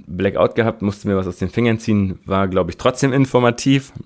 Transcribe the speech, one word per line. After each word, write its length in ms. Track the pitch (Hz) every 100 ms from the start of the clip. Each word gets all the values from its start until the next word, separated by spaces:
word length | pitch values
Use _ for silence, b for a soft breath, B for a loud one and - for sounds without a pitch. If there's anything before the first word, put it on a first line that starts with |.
| -
Blackout 480 | 87 98 92 95 -
gehabt, 260 | 113 -
musste 260 | 101 101 104
mir 80 | 95
was 120 | 92
aus 100 | 87
den 120 | 92
Fingern 280 | - 120 113
ziehen, 400 | - 104 95 87 -
war, 220 | 95 98
glaub 200 | 92 85
ich, 100 | -
trotzdem 360 | 123 - 139
informativ, 800 | 131 135 127 120 117 135 135 - -